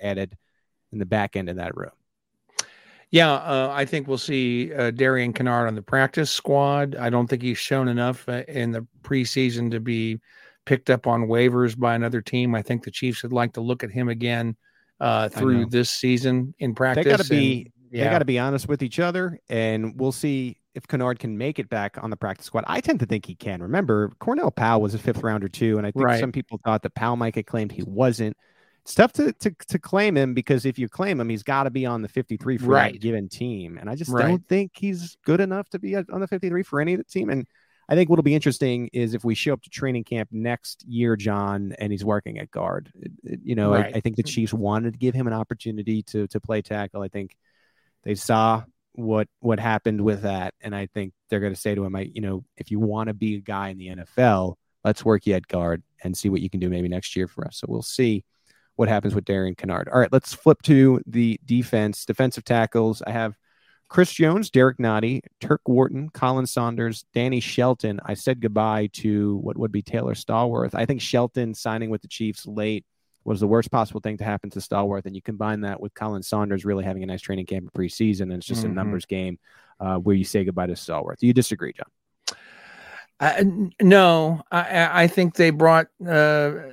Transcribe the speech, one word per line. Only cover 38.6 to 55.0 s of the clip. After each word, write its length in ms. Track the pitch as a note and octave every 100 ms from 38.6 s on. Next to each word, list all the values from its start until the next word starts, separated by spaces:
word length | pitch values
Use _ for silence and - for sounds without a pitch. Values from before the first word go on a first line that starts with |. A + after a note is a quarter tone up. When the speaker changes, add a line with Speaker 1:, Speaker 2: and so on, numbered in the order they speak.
| C3+ A#2+ A#2+
Speaker 1:
is 220 | B2 A#2
if 100 | A2+
we 100 | A#2
show 200 | A2 -
up 80 | C3+
to 80 | -
training 340 | - C3+ B2
camp 240 | A2 A#2 G#2+
next 540 | A2 A#2 A#2+ - - -
year, 300 | A#2 A#2+ A2
John, 580 | G#2 G2+ G2+ G2+ G2+ -
and 100 | G#2
he's 140 | G2+
working 340 | G2+ G#2 A2 G#2+
at 140 | G2+
guard. 400 | - F#2 - -
It, 180 | - - -
it, 160 | - -
you 140 | - A#2
know, 160 | G#2
Speaker 2:
Right. 200 | G#2+ G#2
Speaker 1:
I, 60 | A2+
I 20 |
think 140 | B2
the 80 | A2
Chiefs 320 | A2+ - A2
wanted 380 | - G2+ G#2+ A#2
to 60 | A#2
give 160 | B2+ B2
him 100 | A#2+
an 60 |
opportunity 720 | A2 A2 A2+ A2+ G#2+ G#2 A2
to, 240 | G2+ G#2+ G2+
to 100 | G#2
play 240 | - G#2+
tackle. 400 | - G#2 G2+ G#2
I 60 | F#2+
think 280 | G2+ G2 _ _ _ _ _ _ _
they 100 | -
saw 480 | G#2 - A2+ A2+ A2+ A2+ _ _
what, 340 | - A2+ G#2+ G#2 _
what 180 | A#2 A2
happened 420 | A2+ A2 - G#2+
with 220 | G#2 G2+
that. 320 | G2+ F#2+ F#2 -
And 160 | A2 G2+
I 100 | G2
think 260 | - G2 - _
they're 120 | G#2+
gonna 160 | G2+ F#2+
say 180 | A2
to 100 | G2+
him, 120 | G2 F#2+
I, 60 |
you 180 | G2 -
know, 240 | G#2 F#2+ - -
"If 140 | -
you 80 | G#2
wanna 360 | A2 G#2+ A2
be 200 | G2+ G#2+
a 60 | G#2
guy 300 | G2 G2+ G2
in 80 | F#2+
the 100 | F#2
N 100 | F#2
F 180 | E2+ -
L, 420 | B2 G2 F#2 F2+ _ _
let's 200 | A2 G#2